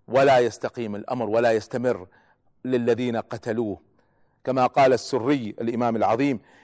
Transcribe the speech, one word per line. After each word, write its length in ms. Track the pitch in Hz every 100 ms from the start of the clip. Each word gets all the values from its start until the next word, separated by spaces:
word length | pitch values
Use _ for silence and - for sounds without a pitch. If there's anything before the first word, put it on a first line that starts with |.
| -
ولا 300 | 123 139 127
يستقيم 580 | 117 - 120 - 107 101
الأمر 340 | - 123 107
ولا 220 | 113 117
يستمر 540 | 110 - 123 123 101 90 _ _ _ _ _
للذين 520 | 127 127 120 117 123 113
قتلوه، 640 | - 117 120 113 107 90 _ _ _ _ _ _
كما 220 | - 131 123
قال 260 | - 131
السري 600 | 120 - 127 120 143 107 -
الإمام 360 | 117 120 120 113
العظيم، 440 | 101 117 139 120 _ _